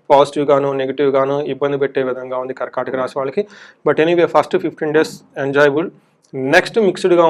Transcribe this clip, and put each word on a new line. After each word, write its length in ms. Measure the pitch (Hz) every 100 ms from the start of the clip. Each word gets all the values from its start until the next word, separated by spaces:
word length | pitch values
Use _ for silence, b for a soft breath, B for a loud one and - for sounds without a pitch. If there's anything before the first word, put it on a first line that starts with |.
| -
పాజిటివ్ 400 | 139 139 151 143
గాను, 240 | 139 139 135
నెగెటివ్ 300 | 135 135 143 135
గాను 260 | 135 143 147
ఇబ్బంది 240 | 131 143 143
పెట్టే 260 | 135 135
విధంగా 340 | 131 127 131 127
ఉంది 160 | 127
కర్కాటక 420 | 127 123 - 127 131
రాశి 180 | 127 147
వాళ్ళకి. 300 | 135 - 208 b b b 156
But 100 | 147 160
anyway, 220 | 175 156 156
ఫస్ట్ 220 | 147 -
ఫిఫ్టీన్ 360 | 160 151 156
డేస్ 280 | 151 156 - _ -
ఎంజాయబుల్. 520 | 139 139 147 139 180 - _ _ _ 135 131 170
నెక్స్ట్ 240 | 180 226
మిక్స్డ్‌గా 460 | 202 180 185 175